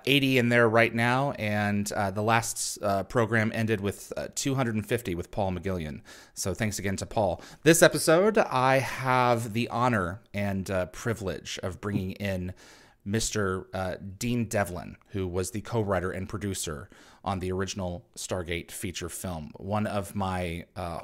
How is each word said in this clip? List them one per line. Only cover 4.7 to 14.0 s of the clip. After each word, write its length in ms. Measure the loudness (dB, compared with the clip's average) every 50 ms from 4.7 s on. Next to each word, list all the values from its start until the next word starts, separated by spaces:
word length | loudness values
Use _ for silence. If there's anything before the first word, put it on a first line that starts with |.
| 0
and 100 | -2 -2
fifty 280 | 0 -2 -2 -2 -2 -4
with 160 | -4 -4 -6
Paul 220 | -2 -2 -2 -2
McGillion. 500 | -2 -2 -4 -4 -4 -4 -4 -6 -8 -12 -14 -18 -20 -20 -20 -18 -10
So 200 | -6 -4 -4 -2
thanks 260 | -2 -2 -2 -2 -2
again 160 | -2 -2 -2
to 100 | -2 -4
Paul. 360 | -4 0 0 0 0 0 -4 -8 -16 -8 2
This 220 | 6 6 8 8 8
episode, 560 | 6 6 4 4 4 6 6 6 4 4 2
I 400 | 2 2 2 2 4 4 4 4
have 760 | 2 0 -4 -4 0 2 4 4 6 4 4 2 0 -2 -2
the 140 | -2 -2
honor 540 | -2 0 2 2 4 4 2 0 -2 -4 -8 _ _ -6
and, 380 | -4 -2 -2 -2 -2 -2 -2
uh, 160 | 0 0 -2
privilege 720 | -2 -4 -6 -4 -4 -4 -2 -4 -4 -4 -6 -8 -10 -10 -6
of 180 | -6 -6 -6 -4
bringing 340 | -4 -2 -2 -2 -2 -2 -6
in 400 | -4 -2 -2 -2 -2 -2 -6 -8 -10 -16 -20 -20 -20 -20 -20 _ _ -6
Mister, 600 | -2 0 0 0 0 0 0 0 0 0 -2 -4 -6 -6
uh, 220 | -4 -4 -4 -4 -6